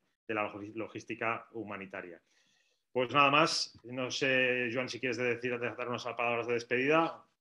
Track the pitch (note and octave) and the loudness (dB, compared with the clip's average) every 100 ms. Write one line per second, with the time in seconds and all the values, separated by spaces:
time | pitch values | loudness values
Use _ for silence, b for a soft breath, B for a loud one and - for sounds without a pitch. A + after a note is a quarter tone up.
0 | _ _ - G#2+ G#2 G#2 G#2 A2 G2+ A2 | _ _ -6 -2 -2 -4 -10 -8 -8 -10
1 | - A2+ A2+ A2+ - A2+ G2+ G2 F#2+ G2 | -10 -4 -2 -4 -6 -10 -8 -10 -10 -12
2 | F2+ E2 _ _ _ _ _ _ _ B2 | -12 -16 _ _ _ _ _ _ _ -2
3 | B2 C#3+ C#3 D3 D#3+ - - - A#2 B2+ | 2 4 6 6 4 2 -4 -8 -10 -6
4 | B2+ - C#3 C3 B2+ B2 A#2+ B2+ B2 A2+ | -4 0 2 4 4 2 0 -2 -4 -4
5 | C3 A#2 B2 A#2 B2+ A#2+ A#2+ A2+ A#2+ A#2 | -4 0 0 0 -2 -2 -4 -4 -4 -4
6 | A#2+ A#2 A#2+ A#2 A#2 A#2+ A#2+ B2 C3+ D#3+ | -4 -2 0 0 0 -2 0 0 4 4
7 | D#3+ - - _ | 2 -2 -18 _